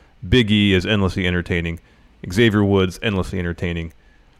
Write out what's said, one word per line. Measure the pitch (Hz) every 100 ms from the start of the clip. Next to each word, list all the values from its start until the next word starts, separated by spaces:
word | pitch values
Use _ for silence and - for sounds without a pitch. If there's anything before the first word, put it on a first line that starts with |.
| _ _ 90
Big | 127 107
E | 107 104
is | 92 95
endlessly | 104 95 98 90
entertaining. | 90 85 87 85 85 _ _ _ _ -
Xavier | 90 117 104
Woods, | 101 98 92 -
endlessly | 113 95 85 92
entertaining. | 87 82 90 85 82 - _ _ _ _